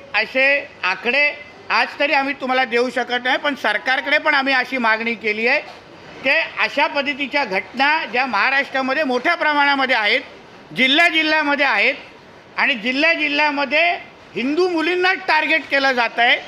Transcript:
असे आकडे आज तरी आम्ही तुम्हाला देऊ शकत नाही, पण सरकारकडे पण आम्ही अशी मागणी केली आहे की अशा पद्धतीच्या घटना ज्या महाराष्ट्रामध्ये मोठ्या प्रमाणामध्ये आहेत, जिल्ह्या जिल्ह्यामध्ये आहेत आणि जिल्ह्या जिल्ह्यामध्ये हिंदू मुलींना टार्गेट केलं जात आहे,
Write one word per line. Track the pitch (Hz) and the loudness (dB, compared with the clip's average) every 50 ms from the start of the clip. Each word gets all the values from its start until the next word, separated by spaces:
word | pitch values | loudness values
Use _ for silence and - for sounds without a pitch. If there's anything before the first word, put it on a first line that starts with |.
| - - - | -16 -4 -2
असे | 208 220 214 - 262 269 277 285 285 - - - - | -2 -2 0 0 2 2 4 2 0 -2 -8 -12 -4
आकडे | - 180 190 190 - 233 247 285 294 294 - - - - - - - - | -4 -4 -2 -2 -2 -2 0 2 2 0 0 -4 -16 -20 -20 -18 -6 -2
आज | 185 220 254 254 - - | 0 0 0 0 -2 -2
तरी | 285 302 | -2 0
आम्ही | 311 277 269 277 277 | 2 0 0 -2 -4
तुम्हाला | - 277 254 254 254 262 | -6 -4 -2 0 0 0
देऊ | 226 226 240 247 254 | 0 0 0 0 0
शकत | 240 254 240 240 240 247 240 | -2 -4 -4 -2 -4 -4 0
नाही, | 247 277 | 0 -2
पण | 320 311 294 277 | 0 0 -4 -4
सरकारकडे | - - 220 208 208 - 262 262 285 269 285 294 302 | 0 -2 -2 -2 0 0 -2 -2 0 2 2 2 4
पण | 302 311 294 | 4 4 2
आम्ही | 269 262 269 269 | 2 2 2 2
अशी | 254 247 - 262 262 | 0 0 0 -2 0
मागणी | 233 220 220 220 226 233 233 | 2 2 2 2 0 -4 -4
केली | 190 220 214 208 214 226 | -4 -2 -2 -2 0 2
आहे | 240 277 302 - - - - - - - - - - - - | 2 0 0 -2 -6 -18 -20 -20 -20 -20 -20 -20 -20 -14 -4
की | - 262 294 320 302 - - 185 | 0 0 2 2 0 -4 -4 -4
अशा | 214 214 - 285 302 | -4 -2 0 0 0
पद्धतीच्या | 320 285 285 269 285 285 262 285 240 - 285 277 | 0 0 -2 -2 -2 -4 -4 -6 -4 -2 -2 -2
घटना | 214 190 190 - - - 233 277 294 311 320 320 | -2 -4 -4 -6 -6 -2 0 2 2 2 0 -2
ज्या | 240 208 247 269 | -4 -2 -2 -2
महाराष्ट्रामध्ये | 254 214 196 214 254 269 269 277 269 - 269 262 254 269 311 311 | 0 0 0 0 2 2 0 -2 -2 -2 -2 -2 0 0 0 0
मोठ्या | 262 247 247 247 339 349 | 0 0 0 0 0 0
प्रमाणामध्ये | 330 311 302 294 294 285 285 285 269 262 254 262 | 0 0 0 2 2 4 2 2 2 2 0 0
आहेत, | 226 208 208 226 285 - - - - - - - - - - 151 | 2 2 2 0 0 -2 -6 -20 -20 -20 -20 -20 -20 -20 -10 -2
जिल्ह्या | 160 254 262 277 320 339 349 | 0 2 2 4 4 4 4
जिल्ह्यामध्ये | 320 320 320 311 311 311 302 285 285 277 285 | 4 2 0 2 2 0 2 0 0 2 2
आहेत | 269 226 202 214 247 285 - - - - - - - - - - - - | 2 2 2 2 0 0 -2 -10 -20 -20 -20 -20 -20 -20 -20 -20 -12 -4
आणि | 185 214 262 285 | -2 0 0 0
जिल्ह्या | 220 190 254 262 277 311 330 | -2 -2 -4 -2 2 2 2
जिल्ह्यामध्ये | 339 294 302 294 285 285 302 294 285 285 285 240 285 302 339 349 370 - - - - - - - - | 2 0 -2 -2 0 0 0 0 0 -2 -2 0 2 2 2 2 0 -4 -8 -16 -20 -20 -20 -12 -8
हिंदू | 202 233 269 302 339 370 370 | -4 -2 -2 0 0 0 0
मुलींना | 349 320 311 339 370 359 359 370 | 0 -2 -2 0 0 0 2 0
टार्गेट | 381 381 - - 320 311 311 285 320 320 - - | 0 0 0 0 0 2 2 2 0 0 0 0
केलं | 277 277 269 269 | -2 0 2 2
जात | 254 240 233 226 - 240 | 2 2 0 -2 0 2
आहे, | 233 240 - - - | 2 2 2 0 -2